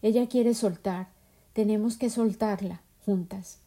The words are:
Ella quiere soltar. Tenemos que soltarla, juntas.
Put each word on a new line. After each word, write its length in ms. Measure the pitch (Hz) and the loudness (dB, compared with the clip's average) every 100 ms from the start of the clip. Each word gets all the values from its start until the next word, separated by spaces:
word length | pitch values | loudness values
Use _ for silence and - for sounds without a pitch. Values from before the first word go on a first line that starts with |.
Ella 260 | 214 226 240 | 4 2 2
quiere 260 | 247 233 | 2 2
soltar. 540 | 226 214 170 196 180 185 _ _ _ _ | 2 0 -2 -4 -6 -8 _ _ _ _
Tenemos 440 | - 208 214 220 226 | 0 2 2 0 0
que 120 | 247 | -2
soltarla, 720 | 233 226 214 220 196 196 170 _ _ - | 0 0 0 -2 -2 -4 -8 _ _ -2
juntas. 540 | 196 175 196 180 - | -2 -2 -10 -14 -20